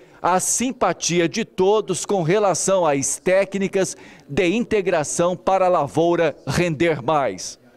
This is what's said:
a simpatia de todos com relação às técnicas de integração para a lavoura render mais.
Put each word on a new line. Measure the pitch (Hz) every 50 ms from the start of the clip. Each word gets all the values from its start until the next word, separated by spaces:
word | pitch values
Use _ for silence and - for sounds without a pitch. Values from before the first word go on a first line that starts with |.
| - - - -
a | - 170 185 185
simpatia | - - - - 233 269 - - 220 185 165 - - - 170 175 170 160
de | - 226 220
todos | - _ - 185 196 214 220 208 202 175 - -
com | - 202 190 165
relação | 151 185 214 208 196 165 - - 196 190 190 170 151
às | 143 139 131 - - -
técnicas | - 185 185 190 202 190 - 202 196 185 - 196 180 - - - - - - - - -
de | 143 202 185 170
integração | 196 240 233 - 220 208 180 185 185 151 143 - - - 170 180 185
para | - - 190 190 190 185
a | 180
lavoura | 180 165 143 135 - 156 165 170 175 165 165 151 - - - 143
render | 131 - 175 175 156 123 165 170 156 127 110
mais. | 139 160 147 135 113 95 90 - - - - _ - _